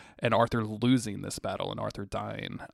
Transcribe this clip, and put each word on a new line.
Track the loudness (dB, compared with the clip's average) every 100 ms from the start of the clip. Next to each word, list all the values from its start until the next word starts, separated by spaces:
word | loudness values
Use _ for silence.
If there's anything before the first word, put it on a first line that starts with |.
| -20 -2
and | 2
Arthur | 4 4 2
losing | 0 2 4 4 4 -6
this | -6 -6
battle | -6 -4 -4
and | -2
Arthur | -4 -6 -6
dying. | -6 -6 -6 -8 -8 -12